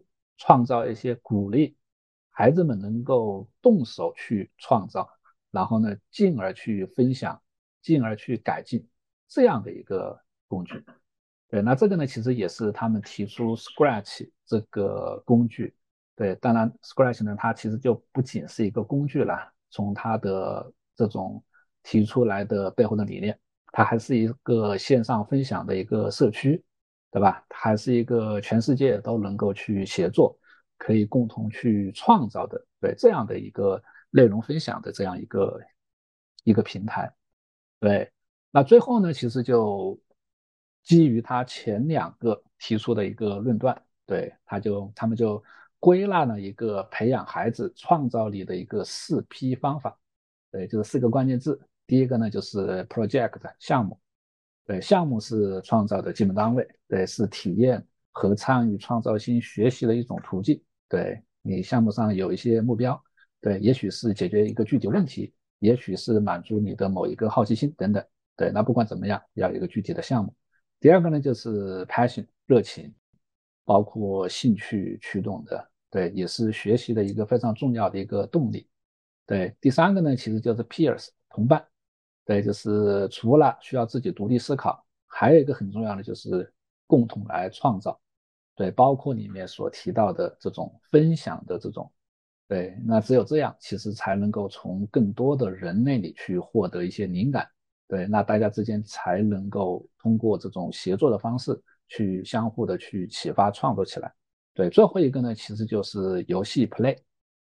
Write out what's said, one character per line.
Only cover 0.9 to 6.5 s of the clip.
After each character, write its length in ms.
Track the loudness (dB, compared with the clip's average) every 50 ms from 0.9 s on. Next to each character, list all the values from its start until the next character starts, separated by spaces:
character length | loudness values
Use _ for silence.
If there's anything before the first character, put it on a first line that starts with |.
| -6
些 220 | -4 -4 -6 -6
鼓 340 | -6 -4 -2 -2 -2 0 0
励 260 | 2 2 2 0 -2 _ _ _ _ _ _ _ _ _ _ _
孩 180 | _ 2 4 4
子 120 | 4 4 2
们 160 | 2 0 -2
能 240 | -4 -4 -6 -4 -2
够 460 | 0 0 2 2 0 -4 -6 -10 -14 _ _
动 220 | 4 4 6 4 2
手 300 | -2 -6 -6 -6 -6 -6
去 340 | -10 -6 -4 -4 -4 -4 -6 _
创 300 | _ -4 0 0 0 0
造， 220 | -4 -6 -8 -8 -8 _ _ _ _ _ _ _ _
然 140 | -4 -4 -2
后 120 | 0 0
呢， 160 | 0 0 0 -2 -6 _ _
进 300 | -2 0 2 2 2 0
而 140 | -4 -6